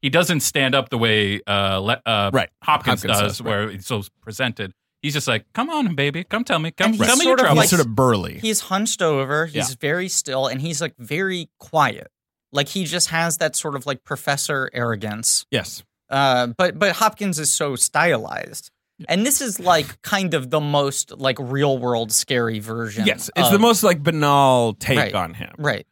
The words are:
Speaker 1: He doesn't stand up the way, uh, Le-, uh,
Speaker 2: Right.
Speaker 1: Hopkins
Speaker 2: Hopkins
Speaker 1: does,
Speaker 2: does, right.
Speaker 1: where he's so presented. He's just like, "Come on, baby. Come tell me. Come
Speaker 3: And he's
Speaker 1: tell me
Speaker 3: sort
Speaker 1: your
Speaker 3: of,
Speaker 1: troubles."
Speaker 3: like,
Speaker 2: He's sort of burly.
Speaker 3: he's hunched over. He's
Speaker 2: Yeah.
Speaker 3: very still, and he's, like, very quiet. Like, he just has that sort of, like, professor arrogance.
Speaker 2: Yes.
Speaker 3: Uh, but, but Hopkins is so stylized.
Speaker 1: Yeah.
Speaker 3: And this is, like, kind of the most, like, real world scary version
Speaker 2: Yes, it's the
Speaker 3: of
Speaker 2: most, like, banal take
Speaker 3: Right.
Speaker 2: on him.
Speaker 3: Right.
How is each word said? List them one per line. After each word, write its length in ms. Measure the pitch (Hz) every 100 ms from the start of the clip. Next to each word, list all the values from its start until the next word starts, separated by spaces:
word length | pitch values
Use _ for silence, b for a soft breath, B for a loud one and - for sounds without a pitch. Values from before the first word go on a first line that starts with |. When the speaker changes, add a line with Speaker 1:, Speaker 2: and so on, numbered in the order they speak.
Speaker 1:
He 80 | 139
doesn't 320 | 160 180 165
stand 340 | - 151 135
up 140 | 98 -
the 100 | 120
way, 440 | 113 107 101 101 -
uh, 320 | 101 98 95
Le-, 200 | 101 123 113
uh, 240 | 110 101
Speaker 2:
Right. 160 | 98 92 _
Speaker 1:
Hopkins 380 | - - 104 127
Speaker 2:
Hopkins 0 |
Speaker 1:
does, 180 | 113 107
Speaker 2:
does, 200 | 104 98
right. 80 | 113
Speaker 1:
where 200 | 101 107
he's 160 | 98 -
so 160 | 113 95 _
presented. 500 | - 104 127 117 98 - _ _
He's 100 | 143
just 160 | 147 131
like, 160 | 110 -
"Come 180 | - 269
on, 240 | 311 240
baby. 300 | 151 143 151
Come 180 | 180 214
tell 160 | 247 165
me. 140 | 160
Come 140 | - 196
Speaker 3:
And 80 | 220
he's 100 | 214
Speaker 1:
tell 100 | 254
me 80 |
Speaker 3:
sort 20 | 330
Speaker 1:
your 80 |
Speaker 3:
of, 60 | 262
Speaker 1:
troubles." 160 | 214 143
Speaker 3:
like, 60 |
Speaker 2:
He's 60 | 160
sort 160 | 180 127
of 80 |
burly. 440 | 110 131 110 85 71
Speaker 3:
he's 200 | 220 214
hunched 400 | - 190 220 -
over. 440 | 170 143 135 147 165
He's 80 | 143 104
Speaker 2:
Yeah. 40 | 127
Speaker 3:
very 280 | 139 170 185
still, 380 | - - 131 131
and 120 | 131
he's, 200 | 156 147
like, 140 | 160 _
very 500 | 117 151 190 180 165 _
quiet. 480 | - 160 139 82 - _ _ _ _
Like, 180 | 143 143
he 180 | 196 170
just 220 | 175 -
has 260 | 165 170 156
that 180 | 156
sort 220 | - 160 139
of, 100 | 143
like, 160 | 131
professor 640 | _ 139 - 139 - 139 131
arrogance. 720 | 127 120 110 107 104 110 - -
Speaker 2:
Yes. 340 | 123 92 - _ _ _
Speaker 3:
Uh, 380 | 135 139 123 123
but, 300 | 117 180 156
but 140 | 202
Hopkins 460 | - 220 214 202 151
is 120 | 147
so 240 | - 147 123
stylized. 960 | - - 170 127 110 - - - - _ _ _
Speaker 1:
Yeah. 80 | -
Speaker 3:
And 160 | 180 240
this 140 | 277
is, 200 | 262 185
like, 400 | 180 170 143 -
kind 300 | - 202 190
of 160 | 156 131
the 100 | 151
most, 520 | 147 147 139 139 - 139
like, 200 | 135 127
real 400 | 127 135 143 135
world 320 | 123 117 113
scary 480 | - - 127 117 110
version 480 | 104 113 113 104 104
Speaker 2:
Yes, 240 | - - -
it's 120 | -
the 60 | 202
Speaker 3:
of 40 |
Speaker 2:
most, 220 | 233 226
like, 180 | 214 175
banal 680 | 147 160 147 143 139 127 120
take 240 | 98 - 131
Speaker 3:
Right. 160 | 127
Speaker 2:
on 200 | 101 85
him. 180 | 85 - -
Speaker 3:
Right. 280 | 147 107 -